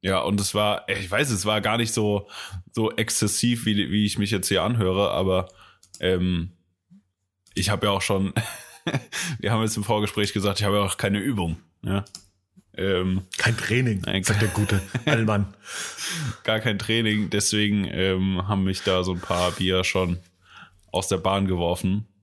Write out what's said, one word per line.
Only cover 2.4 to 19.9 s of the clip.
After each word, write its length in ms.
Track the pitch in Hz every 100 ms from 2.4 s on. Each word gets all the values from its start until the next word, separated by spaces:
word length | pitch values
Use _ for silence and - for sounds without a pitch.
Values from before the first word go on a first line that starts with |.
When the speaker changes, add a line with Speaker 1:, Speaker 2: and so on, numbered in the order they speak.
| - 95 -
Speaker 1:
so 200 | - 110
exzessiv, 760 | - 110 - 107 - 120 120 110
wie, 240 | 104 80
wie 160 | 101 104
ich 140 | -
mich 100 | 101
jetzt 180 | 107 -
hier 140 | 95
anhöre, 480 | 87 117 95 92 101
aber, 380 | - 95 92 90 - - _ - -
ähm, 520 | 90 92 90 87 85 - _ _ _ - _ _ _ _ - -
ich 160 | 92
hab 120 | 101
ja 60 | 104
auch 140 | 98
schon, 280 | - 98 98 - 113 - - - -
<laughs> 540 | 131 - - 180 127
wir 120 | 101
haben 120 | 113
jetzt 120 | 110 107
im 80 |
Vorgespräch 500 | 101 107 104 - 104
gesagt, 260 | - 101 98
ich 60 | 104
habe 100 | 101
ja 60 |
auch 140 | 98 -
keine 200 | 104 101
Übung, 380 | 104 113 87 80 - _
ja. 240 | - 98 101 - - _ _ _ _ -
Ähm, 440 | 95 92 92 92 92 -
Speaker 2:
Kein 180 | - 113
Training, 460 | - 117 127 101 -
Speaker 1:
Nein, 180 | 95
Speaker 2:
sagt 160 | 92 101
der 100 | 107
gute 300 | 87 104 101 -
Speaker 1:
<laughs> 120 | 123 -
Speaker 2:
Allmann. 440 | 127 110 104 98 - - - - - - 175 143 -
Speaker 1:
Gar 160 | - 110
kein 180 | 117 101
Training, 540 | - 110 113 107 98
deswegen, 540 | 101 101 107 104 104 95
ähm, 580 | - 95 95 95 92 92
haben 180 | 101 95
mich 180 | 92
da 200 | - 92
so 100 | 90
ein 60 | 87
paar 300 | - 87 90
Bier 300 | 85 92 92
schon 360 | 92